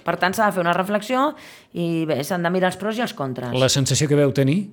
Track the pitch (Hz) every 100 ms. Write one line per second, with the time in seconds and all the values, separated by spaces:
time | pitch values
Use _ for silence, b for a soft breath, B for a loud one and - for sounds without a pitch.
0 | - 165 180 196 208 185 170 175 185 208
1 | 208 254 294 294 B B B 175 170 165
2 | 160 185 143 180 170 185 180 180 202 220
3 | 233 - 135 127 123 127 131 143 131 127
4 | 147 147 143 143 135 175 196